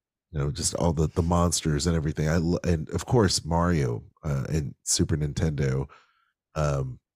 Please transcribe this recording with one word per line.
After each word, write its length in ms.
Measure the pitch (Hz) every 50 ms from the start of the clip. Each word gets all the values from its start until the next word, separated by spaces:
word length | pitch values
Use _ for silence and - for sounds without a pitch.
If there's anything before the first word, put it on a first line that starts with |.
| _ _ _ _ _ _
you 80 | - 73
know, 120 | 71 71
just 240 | 69 78 76 - -
all 180 | - - 85 78
the, 160 | 80 80 73
the 140 | - 92 82
monsters 640 | 82 87 87 87 87 80 - - 80 76 71 73
and 100 | 87 82
everything. 320 | 82 71 78 73 - 78 78
I 80 | 80
lo-, 220 | 87 80 85 87 - -
and 240 | 87 87 78 73 -
of 160 | - 87 -
course 380 | - 123 120 104 90 - - -
Mario, 580 | 78 82 85 85 87 87 78 67 60 58 53 - - _ _ -
uh, 220 | 78 71 67 62 -
and 240 | 76 80 73 64 - - _
Super 320 | - - - 87 - 80
Nintendo. 720 | 73 76 73 69 - - 80 73 69 71 67 65 67 69 - - - _ _ _ _ _ _ _ _ _ _ _
Um, 460 | 78 76 73 71 69 67 64 62 - _ _ _